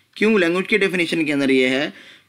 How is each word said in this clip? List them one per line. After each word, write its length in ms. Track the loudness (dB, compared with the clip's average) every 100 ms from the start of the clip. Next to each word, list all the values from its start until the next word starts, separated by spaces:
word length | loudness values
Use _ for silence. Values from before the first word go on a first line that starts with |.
| _ -2
क्यों? 220 | 0 2
लैंग्वेज 260 | 2 -2 -2
की 120 | 0
डेफिनेशन 460 | 0 -2 -2 -2
के 80 | -2
अंदर 180 | 0 2
ये 180 | 2 2
है 240 | 0 -4 -10 -20 -20